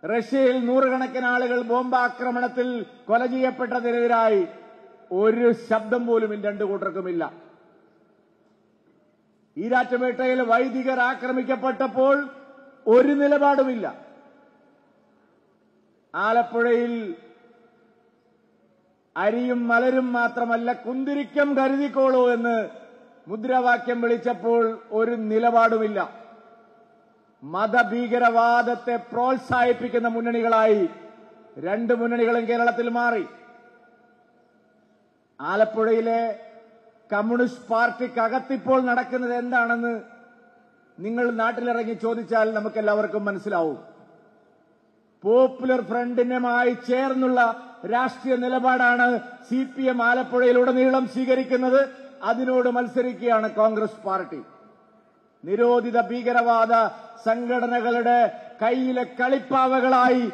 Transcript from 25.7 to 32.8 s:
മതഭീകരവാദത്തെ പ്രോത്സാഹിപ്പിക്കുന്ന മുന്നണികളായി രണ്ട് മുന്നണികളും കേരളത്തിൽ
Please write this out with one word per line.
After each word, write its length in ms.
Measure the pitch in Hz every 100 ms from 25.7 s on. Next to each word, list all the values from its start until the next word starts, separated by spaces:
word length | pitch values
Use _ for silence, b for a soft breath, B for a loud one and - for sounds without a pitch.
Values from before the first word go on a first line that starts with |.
| 220 220 202 165 - - - - - _ _ _ _ _ _ _ _
മതഭീകരവാദത്തെ 1500 | 139 175 214 240 233 233 240 240 240 233 233 240 233 240 247 233 240
പ്രോത്സാഹിപ്പിക്കുന്ന 1000 | 226 247 262 - 254 240 240 240 240 233
മുന്നണികളായി 680 | 226 233 233 226 226 220 208 170 - - - - - - - 160
രണ്ട് 280 | 214 233 240
മുന്നണികളും 440 | 233 240 226 240 226
കേരളത്തിൽ 380 | 233 240 233